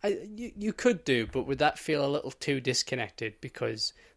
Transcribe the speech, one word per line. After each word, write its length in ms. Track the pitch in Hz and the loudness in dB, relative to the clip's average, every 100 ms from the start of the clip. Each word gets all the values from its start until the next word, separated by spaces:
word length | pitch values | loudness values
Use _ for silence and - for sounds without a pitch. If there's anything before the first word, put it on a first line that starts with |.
I, 60 | 208 - 208 | -2 -2 -6
you, 180 | 214 240 208 | -10 -10 -4
you 160 | 214 | -4
could 320 | - 247 196 | 2 2 4
do, 220 | - 123 110 | 2 2 2
but 160 | 131 123 | -2 -2
would 120 | 135 | 2
that 200 | 147 - | 2 2
feel 260 | - 147 | 0 2
a 40 | 139 | 2
little 220 | 143 - | 0 -2
too 300 | - - 135 | -4 -2 0
disconnected 760 | 123 123 - 127 107 - 110 - | 2 0 0 -2 -4 -4 -8 -6
because 520 | 131 - 113 110 - - - | -12 -4 -4 -2 -6 -6 -20